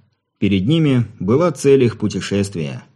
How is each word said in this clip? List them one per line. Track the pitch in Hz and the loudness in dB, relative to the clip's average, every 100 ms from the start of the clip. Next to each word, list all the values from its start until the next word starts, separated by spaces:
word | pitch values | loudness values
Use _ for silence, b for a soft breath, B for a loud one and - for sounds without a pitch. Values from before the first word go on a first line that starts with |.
| _ _ _ _ | _ _ _ _
Перед | 101 98 98 | -2 0 0
ними | 165 151 127 107 - | 0 2 0 -2 -6
была | 92 131 175 | -2 0 0
цель | - 143 139 | 0 4 4
их | 120 - | 4 0
путешествия. | 104 98 - 98 98 87 71 64 - | -6 -6 -4 -2 -2 -4 -8 -10 -16